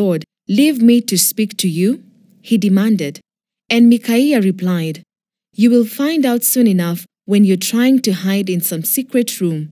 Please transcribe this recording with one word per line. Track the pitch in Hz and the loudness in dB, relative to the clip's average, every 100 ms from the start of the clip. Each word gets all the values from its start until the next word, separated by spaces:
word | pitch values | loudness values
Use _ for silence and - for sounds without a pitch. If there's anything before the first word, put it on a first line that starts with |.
Lord | 202 165 - _ - | 0 -2 -6 _ -4
leave | 202 302 269 | 0 2 4
me | 226 240 | 4 4
to | 240 185 | 2 -2
speak | - - 214 208 | -2 -2 -6 -4
to | 185 | -4
you?" | 160 190 294 - _ _ _ | 0 -2 -2 -8 _ _ _
he | - 226 | -2 0
demanded. | 202 190 214 202 143 143 _ _ _ _ - | 2 2 2 -2 -4 -10 _ _ _ _ -2
And | 233 233 | 4 4
Micaiah | 233 220 233 285 262 | 4 2 0 2 2
replied, | 196 185 180 180 160 160 - _ _ _ _ | 0 -2 -2 -4 -4 -8 -16 _ _ _ _
"You | - 233 | 0 2
will | 240 | 4
find | 220 - 285 330 | 0 -2 -4 0
out | 262 240 | 0 -2
soon | - 254 233 | -2 2 2
enough | 185 170 170 - _ - | 2 -2 -6 -10 _ -2
when | 202 | 2
you're | 202 185 - | 2 2 -2
trying | 226 247 262 | 0 2 2
to | 240 180 190 | 0 -2 -2
hide | 196 190 | -4 -2
in | 180 | -4
some | 165 165 | -4 -6
secret | 160 - 262 254 233 - | -6 -6 -4 -2 -2 -4
room." | 175 156 151 | -4 -4 -8